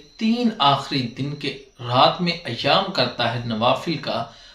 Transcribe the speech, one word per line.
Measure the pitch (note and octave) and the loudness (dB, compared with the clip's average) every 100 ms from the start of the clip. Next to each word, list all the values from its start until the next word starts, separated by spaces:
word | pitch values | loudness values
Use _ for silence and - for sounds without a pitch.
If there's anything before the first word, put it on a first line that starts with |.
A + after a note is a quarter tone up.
| - - | -14 -2
तीन | A3+ A#3+ A#3+ - | 0 2 0 2
आखिरी | C#3 C#3+ - C#3 | 4 2 0 -4
दिन | A#2 - C#3 D3 | -4 -4 -6 -6
के | D3 - - - | -8 -8 -12 -12
रात | A#2+ B2 D#3+ - | 0 4 4 4
में | F3 E3 | -2 -4
अय्याम | - A#2 C#3 E3+ F#3+ | -6 -2 2 2 2
करता | C#3 B2 - A#2 | 0 -2 0 -2
है | A#2+ A#2 | -2 -4
नवाफिल | A2 A#2+ - - D3+ | 0 2 2 -2 -6
का, | A#2 G#2+ - - - | -4 -4 -6 -12 -20